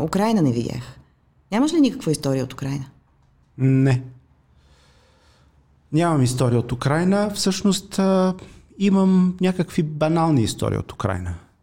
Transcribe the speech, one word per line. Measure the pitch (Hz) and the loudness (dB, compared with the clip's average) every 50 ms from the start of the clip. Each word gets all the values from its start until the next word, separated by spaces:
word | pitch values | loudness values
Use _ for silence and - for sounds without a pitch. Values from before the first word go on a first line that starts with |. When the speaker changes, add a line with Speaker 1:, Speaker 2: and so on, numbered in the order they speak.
| 143 | -4
Speaker 1:
Украйна | 156 - 190 202 226 226 208 | -2 -2 0 0 2 2 2
не | 156 131 | 2 2
видях. | 117 120 117 - - 123 123 - - - - _ _ _ _ _ _ _ _ - | 2 0 -2 -4 -6 -10 -12 -14 -18 -20 -20 _ _ _ _ _ _ _ _ -4
Нямаш | 190 226 277 311 | -2 0 0 2
ли | 330 330 | 2 2
никаква | 277 233 - - - 165 | 2 2 0 -2 -2 -2
история | 151 - - 139 135 135 123 | -2 -2 -2 -2 -2 -2 -2
от | 127 | -6
Украйна? | - - 139 135 139 143 135 - - _ _ _ _ _ _ _ _ _ _ _ - - | -8 -10 -8 -6 -6 -8 -8 -12 -16 _ _ _ _ _ _ _ _ _ _ _ -6 0
Speaker 2:
Не. | 131 135 135 131 135 135 127 - - - - - _ _ _ _ _ _ _ _ _ _ _ _ _ _ _ _ _ _ _ _ _ _ _ _ _ _ _ _ _ _ _ _ _ - | 2 2 4 4 4 4 2 0 -2 -8 -18 -20 _ _ _ _ _ _ _ _ _ _ _ _ _ _ _ _ _ _ _ _ _ _ _ _ _ _ _ _ _ _ _ _ _ -4
Нямам | 147 156 170 175 160 143 | 0 0 2 2 2 2
история | 127 123 127 - 135 120 120 120 | 2 0 0 0 0 2 2 0
от | 113 - | 0 -2
Украйна. | 131 123 - 131 143 160 180 185 196 202 208 214 208 | -6 -4 -2 -2 0 0 2 2 2 0 0 -2 -4
Всъщност, | 208 - 196 190 - - 202 185 190 - - - - | -2 -2 -2 -2 0 0 0 0 0 -4 -8 -4 -2
а, | 190 190 190 185 185 185 185 185 - - - - - _ - - | 0 2 2 2 2 0 -2 -4 -10 -20 -20 -20 -20 _ -6 -2
имам | 196 202 196 190 190 190 190 185 185 180 180 - | 0 2 4 4 4 4 4 4 4 2 0 0
някакви | 180 185 185 185 165 - - - | 0 -2 0 0 -4 -4 -2 -2
банални | 160 151 156 147 156 156 165 165 160 165 156 127 | -2 -2 -2 -2 -2 0 2 2 2 2 2 2
истории | 107 95 - - - 107 101 101 | 2 0 -2 -2 -4 -2 -2 -4
от | 98 - | -6 -8
Украйна. | - - - 98 95 92 90 90 87 85 - _ _ _ | -10 -6 -4 -4 -4 -4 -6 -8 -10 -12 -14 _ _ _